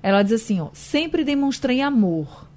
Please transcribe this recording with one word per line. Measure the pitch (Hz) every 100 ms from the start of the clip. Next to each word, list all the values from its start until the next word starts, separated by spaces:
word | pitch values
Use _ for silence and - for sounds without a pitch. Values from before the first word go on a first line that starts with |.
Ela | 202 196
diz | 202
assim, | 226 - 196
ó, | 151
"Sempre | - - 294 320 339
demonstrei | 285 285 277 262 269 254
amor | 277 262 196 165 147 - -